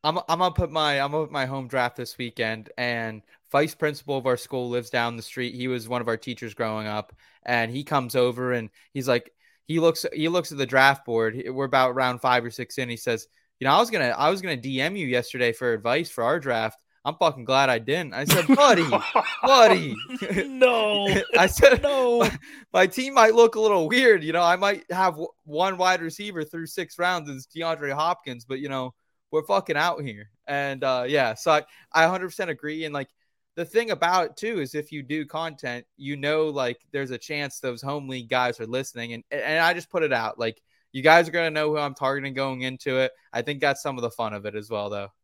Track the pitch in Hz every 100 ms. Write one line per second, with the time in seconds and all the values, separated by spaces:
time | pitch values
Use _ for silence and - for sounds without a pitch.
0 | 151 170 - 170 180 - 175 156 151 143
1 | 139 151 151 147 131 139 127 131 123 -
2 | 120 - 120 - 113 110 107 - 123 117
3 | 113 110 _ _ _ 143 151 - 151 147
4 | - 135 127 123 - 135 123 120 117 123
5 | 117 117 - - 123 123 127 123 110 123
6 | 117 113 - 120 117 - 113 107 107 107
7 | 104 - _ _ - 120 117 127 139 147
8 | 123 131 123 120 127 123 110 _ _ 139
9 | 127 123 - _ _ _ _ 160 165 165
10 | - - 156 175 160 143 131 131 135 139
11 | - 113 113 113 120 131 139 135 127 127
12 | 127 123 131 123 117 113 120 - 127 117
13 | - 113 - _ _ _ 135 156 240 214
14 | 127 117 147 190 185 139 127 131 147 202
15 | 147 123 120 127 120 113 127 113 113 135
16 | 170 - 117 127 135 117 110 - _ _
17 | 135 160 165 147 120 131 135 120 113 160
18 | 160 117 143 - 165 269 285 196 156 190
19 | - 233 - - - 269 220 190 156 107
20 | - 254 - 196 277 262 254 233 214 208
21 | 202 196 - 233 190 - 269 254 285 277
22 | 247 240 233 143 - - - 185 190 -
23 | 262 269 220 226 233 220 220 196 156 247
24 | 254 202 151 160 175 180 202 196 - 180
25 | 185 156 165 - - 147 190 185 185 185
26 | 165 156 208 180 151 165 165 - 175 -
27 | 175 180 147 135 131 160 165 160 147 139
28 | 160 180 - 120 117 131 143 135 127 _
29 | _ _ _ 156 156 196 190 147 170 170
30 | 143 104 107 _ - 143 139 135 135 127
31 | 123 147 123 110 - 151 151 - _ 160
32 | 165 185 180 - 180 151 147 156 156 143
33 | 135 _ _ _ _ - 165 214 226 165
34 | 170 185 160 - 220 214 135 151 147 151
35 | 131 156 147 156 165 143 131 120 - _
36 | 139 143 143 156 156 143 127 123 _ 143
37 | 135 123 - 147 143 - 135 120 139 147
38 | 135 131 117 127 123 117 113 123 135 120
39 | 117 117 - 143 120 160 165 175 170 185
40 | 156 123 113 - 113 110 _ _ _ 131
41 | 143 165 170 170 165 156 151 151 147 135
42 | 135 139 135 131 135 131 131 131 - 131
43 | 131 - _ 117 123 143 147 139 147 131
44 | 117 - 113 104 104 104 104 110 104 101
45 | 98 _